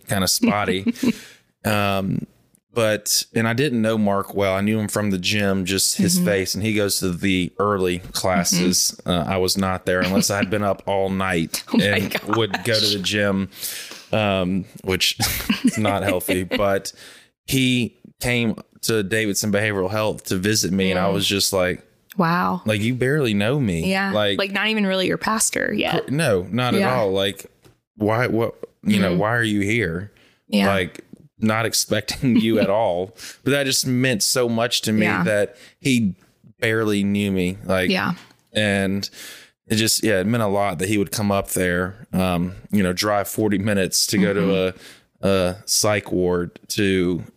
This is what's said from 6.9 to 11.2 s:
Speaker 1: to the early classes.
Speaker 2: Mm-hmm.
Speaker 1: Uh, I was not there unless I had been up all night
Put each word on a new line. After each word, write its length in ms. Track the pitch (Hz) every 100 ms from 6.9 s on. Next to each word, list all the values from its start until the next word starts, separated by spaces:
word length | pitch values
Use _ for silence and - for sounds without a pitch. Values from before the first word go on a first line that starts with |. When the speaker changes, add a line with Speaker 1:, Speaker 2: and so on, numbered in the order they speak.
| -
Speaker 1:
to 120 | 95
the 420 | 85 98 92 87 -
early 400 | 104 98 92 90
classes. 1000 | - - 95 90 87 90 92 92 - - -
Speaker 2:
Mm-hmm. 40 |
Speaker 1:
Uh, 240 | 87 -
I 40 | 95
was 200 | 92 95
not 280 | 95 92 -
there 160 | 92
unless 280 | 90 98 -
I 60 | 101
had 120 | 98
been 140 | 104
up 180 | 101 95 -
all 220 | 98 95
night 540 | 95